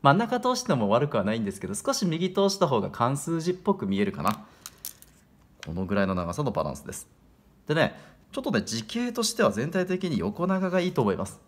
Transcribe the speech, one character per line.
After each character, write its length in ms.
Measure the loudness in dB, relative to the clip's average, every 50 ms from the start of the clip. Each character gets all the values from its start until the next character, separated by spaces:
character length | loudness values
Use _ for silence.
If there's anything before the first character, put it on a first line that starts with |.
真 140 | 8 8 6
ん 40 | 6
中 220 | 4 0 0 0
通 160 | 0 0 0
し 60 | 0 0
て 100 | 0 2
も 140 | 2 4 4
悪 200 | 4 4 2 2
く 80 | 0
は 80 | 0 0
な 100 | 0 0
い 60 | 0
ん 40 | -2
で 80 | -4 -4
す 80 | -6
け 60 | -8
ど、 80 | -8 -8
少 180 | -6 -2 -2 -2
し 140 | 0 2
右 260 | 0 0 2 0 0 2
通 160 | 2 2 2
し 100 | 4 2
た 100 | 2 2
方 120 | 4 2
が 100 | 0 0
漢 260 | -2 0 0 0 0
数 240 | -2 -2 -2 -4 -2
字 100 | 0 -2
っ 40 | -2
ぽ 200 | -2 0 0 0
く 120 | 0 0
見 120 | -2 0 0
え 60 | 0
る 80 | -2 -2
か 100 | -2 -2
な。 240 | -2 -2 -4 -8 -20 -20 -20 -20 -20 -20 -14 -16 -16 -16 -16 -20 -20 -20 _ _ _ _ _ _ _ _ _ -12
こ 80 | -10 -6
の 100 | -6 -4
ぐ 100 | -2 0
ら 100 | 0 2
い 20 |
の 80 | 0 0
長 180 | -2 -2 -4 -4
さ 100 | -2 -4
の 100 | -2 -2
バ 100 | -2 -2
ラ 80 | -2
ン 60 | -4
ス 100 | -8 -10
で 60 | -12 -12
す。 140 | -12 -14 _ _ _ _ _ _ _ _ _ _ _ _
で 80 | -2 2
ね、 200 | 2 2 2 0 -6 -20 -20 -20 _ _ _ -10
ち 60 | -6
ょ 20 |
っ 40 | -4
と 60 | 0 0
ね、 100 | 0 0
字 220 | 0 -4 -6 -6
形 280 | -6 -4 -4 -4 -4 -2
と 100 | -2 -2
し 120 | -2 2
て 80 | 2 2
は 80 | 2
全 200 | 2 0 -4 -2
体 140 | 0 -2 0
的 200 | 0 -2 -2 -2
に 140 | -2 -2 0
横 280 | 0 -2 -2 -2 0
長 240 | 0 0 0 0 0
が 100 | 0 2
い 80 | 0 2
い 40 | 2
と 100 | 2 2
思 100 | 2 2
い 40 |
ま 100 | 0 -2
す。 140 | -6 -8 -16 -20